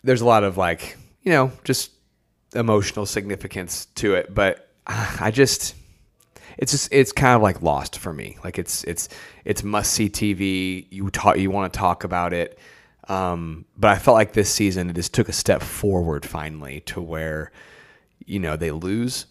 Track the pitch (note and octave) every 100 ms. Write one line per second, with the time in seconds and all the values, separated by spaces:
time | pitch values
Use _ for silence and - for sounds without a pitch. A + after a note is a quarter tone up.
0 | B2+ B2+ A#2 A2 G2+ F#2 F2+ E2+ - -
1 | - _ F#3+ D#3 B2 - - C3 - _
2 | _ _ _ _ _ - A#2 G#2+ F#2+ -
3 | G2+ A2 G2+ F#2+ G2 G2 F2 - - -
4 | G#2 F#2 - G2+ F#2+ - _ _ - G#2+
5 | G#2+ - G#2+ A#2 C3 - - - - _
6 | _ _ _ - - - C3+ C#3+ - C#3
7 | B2+ - C3 A#2+ G#2 F#2 E2 C#2 C#2+ -
8 | F#2 D2+ G1+ - E2+ F2+ E2+ - - E2+
9 | - - - - - G2+ G2+ G#2 G2+ -
10 | G#2 - G#2+ F#2+ G2 F#2+ F#2 F#2 - F#2+
11 | G2 - G#2 F2 F#2+ G2 F#2+ - F#2+ F2
12 | F#2 F2+ F2 F2 E2+ - - - _ _
13 | - F#2+ F#2 F2 E2 D#2+ - - G#2 F#2+
14 | - A2+ G#2+ A2 G2+ - G#2 F#2 F2 E2+
15 | - - A2+ - - - - - G#2 F#2
16 | E2 D2 - E2 D2+ D#2 C#2 C#2+ - -
17 | E2+ D#2+ D#2+ D#2 D2+ - - - - _
18 | _ _ - G2 E2 D#2 E2 D#2 F2+ G#2+
19 | B2 B2 -